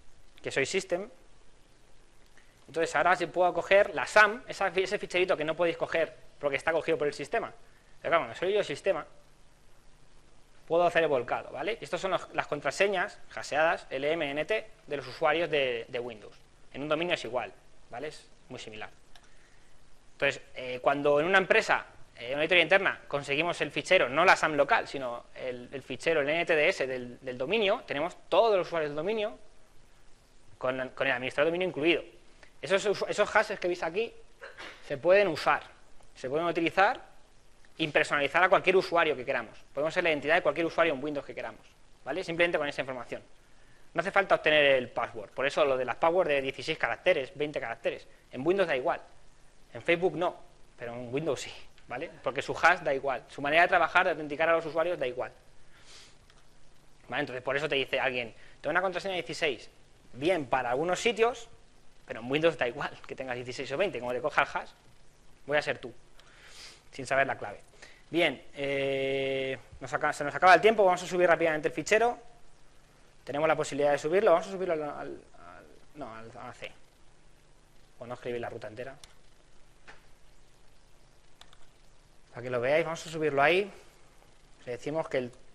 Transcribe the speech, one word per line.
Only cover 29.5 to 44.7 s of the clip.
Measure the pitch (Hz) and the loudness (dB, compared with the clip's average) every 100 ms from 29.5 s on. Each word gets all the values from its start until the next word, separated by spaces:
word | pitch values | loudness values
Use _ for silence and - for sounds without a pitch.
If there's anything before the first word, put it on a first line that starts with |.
| - - - - - - - _ - - - | -20 -20 -20 -20 -20 -20 -20 _ -20 -20 -6
con, | 131 131 127 | -4 -2 -6
con | - 135 | -4 -2
el | |
administrador | 123 127 131 156 | 0 -2 0 0
de | |
dominio | 170 185 | 0 -4
incluido. | 135 156 160 - - - - - - | 0 2 2 -2 -18 -20 -20 -20 -10
Esos | 139 190 | 0 0
usu-, | 208 190 190 | 0 -2 -2
esos | 170 196 | 0 2
hashes | 214 214 190 | 2 2 -2
que | 180 | -4
veis | 175 | -2
aquí | 165 180 226 - - - - - - - - | -4 -4 -6 -8 -20 -20 -20 -16 -16 -14 -10
se | 143 | 0
pueden | 156 196 196 | 6 6 6
usar, | 147 160 135 - - - - - | 2 2 0 -2 -20 -18 -18 -18
se | - 127 | -10 -4
pueden | 147 170 | -2 0
utilizar | 165 165 190 202 269 - - - - - - - - | 0 2 4 4 2 -10 -20 -20 -20 -20 -20 -14 -6
y | 156 | 0
personalizar | 160 151 147 139 170 | 2 2 2 2 4
a | 185 | 6
cualquier | 180 170 185 | 6 6 4
usuario | - 170 160 | 4 2 2
que | 127 | 0
queramos. | 123 127 110 - - | -2 -4 -6 -14 -10
Podemos | - 156 | -4 -2
ser | 180 | 0
la | 170 | 0
identidad | 147 143 | 0 2
de | 170 | 2
cualquier | 151 143 165 | 2 0 -2
usuario | 165 165 | 2 0
en | 135 | 0
Windows | 151 143 | -4 -6
que | - | -8
queramos, | 120 120 107 - - - - | -12 -12 -14 -20 -20 -20 -16
¿vale? | - 160 | -8 -6
Simplemente | 180 170 175 170 | -4 0 2 2
con | 143 | -2
esa | - | -4
información. | 139 127 117 117 - - - - - - - | -6 -8 -10 -12 -14 -20 -20 -20 -20 -20 -8
No | 165 | -4
hace | 185 | 0
falta | 196 196 | 2 4
obtener | 160 160 151 139 | 2 4 6 6